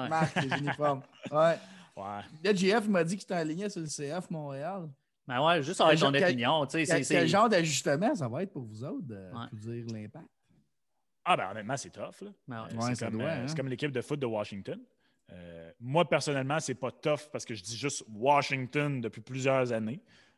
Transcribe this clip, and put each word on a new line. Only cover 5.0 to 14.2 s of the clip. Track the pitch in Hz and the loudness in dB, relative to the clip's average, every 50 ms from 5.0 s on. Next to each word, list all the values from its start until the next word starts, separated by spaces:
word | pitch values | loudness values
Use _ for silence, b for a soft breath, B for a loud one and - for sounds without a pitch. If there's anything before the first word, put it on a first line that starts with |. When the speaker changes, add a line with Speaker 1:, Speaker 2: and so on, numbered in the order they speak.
| _ _ _ _ _ - | _ _ _ _ _ -4
Speaker 1:
Ben | 123 123 143 | 0 4 4
ouais, | 165 175 170 135 | 6 6 4 2
juste | 139 190 - | 0 2 6
avoir | 202 160 | 8 8
Speaker 2:
Quel | 151 160 | 8 8
Speaker 1:
ton | 151 139 | 6 6
Speaker 2:
gen-, | 139 139 | 6 6
quel, | 147 | 4
Speaker 1:
opinion, | 180 156 123 120 123 156 160 143 135 | 4 4 4 2 2 2 2 2 0
tu | |
sais, | - 160 | 0 0
Speaker 2:
quel, | 160 - 165 165 131 | 2 2 2 2 2
Speaker 1:
c'est, | - - | 2 4
Speaker 2:
quel | 175 170 | 4 4
Speaker 1:
c'est | 160 | 4
Speaker 2:
genre | 165 202 220 240 | 6 6 6 6
d'ajustement | 214 180 165 160 147 131 - 170 139 143 196 247 311 | 6 4 4 2 0 0 2 2 2 4 2 2 2
ça | 202 143 117 | 0 -2 -4
va | 113 147 190 | -4 -4 -6
être | 190 - | -6 -8
pour | 147 123 | -10 -10
vous | 110 107 107 123 | -10 -10 -10 -10
autres | 151 214 269 190 123 | -8 -8 -8 -8 -10
de | 107 | -10
Speaker 1:
Ouais. | 98 95 92 95 117 120 123 | -12 -12 -12 -10 -10 -10 -10
Speaker 2:
tout | - 107 | -10 -12
dire | 104 113 117 120 117 117 113 | -10 -8 -8 -8 -8 -8 -8
l'impact ? | 107 107 107 - - - - _ _ _ _ _ _ _ _ _ _ _ _ _ _ _ _ _ _ _ | -8 -10 -12 -14 -16 -18 -20 _ _ _ _ _ _ _ _ _ _ _ _ _ _ _ _ _ _ _
Speaker 3:
Ah | 170 175 | 2 2
ben | 143 104 92 | 2 0 -2
honnêtement, | 101 110 104 107 135 135 | -6 -8 -6 -4 -6 -6
c'est | - 95 | -6 -10
tough, | - 104 - 160 - - | -12 -12 -12 -12 -12 -14
là. | 190 208 196 _ _ - | -16 -16 -16 _ _ -12
Speaker 1:
Ben | 123 113 110 | -10 -10 -10
ouais. | 110 110 | -8 -6
Speaker 3:
Euh, | 113 | -4
Speaker 2:
Ouais, | 117 123 | -2 -2
Speaker 3:
c'est | 123 | -2
Speaker 2:
ça | 110 113 113 | -2 -4 -4
Speaker 3:
comme, | 113 110 | -4 -4
Speaker 2:
doit, | 127 156 | -2 -2
Speaker 3:
euh, | 165 127 120 | -2 -4 -4
Speaker 2:
hein. | 135 | -4
Speaker 3:
c'est | 160 160 | -4 -4
comme | 135 135 | -4 -4
l'équipe | 127 117 147 151 | -4 -4 -4 -4
de | 131 123 | -2 -4
foot | 110 - 151 | -4 -4 -4
de | 151 | -4